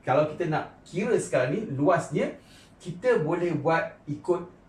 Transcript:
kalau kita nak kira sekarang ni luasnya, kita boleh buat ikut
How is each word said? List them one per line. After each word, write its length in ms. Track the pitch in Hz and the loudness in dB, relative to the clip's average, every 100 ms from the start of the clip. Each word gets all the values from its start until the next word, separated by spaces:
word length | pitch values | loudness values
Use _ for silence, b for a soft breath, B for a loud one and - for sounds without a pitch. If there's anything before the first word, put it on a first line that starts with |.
kalau 240 | - 143 151 - | 2 2 2 -2
kita 80 | 165 | -2
nak 320 | 151 - - | -2 -4 -16
kira 320 | - 165 233 196 | -8 -4 0 0
sekarang 400 | - 139 127 202 | 2 0 0 -2
ni 40 | - | -4
luasnya, 640 | 135 151 165 - 156 294 - B B B - | 0 4 2 0 -2 -2 -6 B B B -16
kita 400 | 180 - 254 220 | -14 -2 2 2
boleh 320 | 156 175 175 147 | 2 0 0 0
buat 400 | 160 160 - - - | 2 0 -2 -10 -10
ikut 480 | 143 - 175 175 - | -8 -2 -2 -2 -18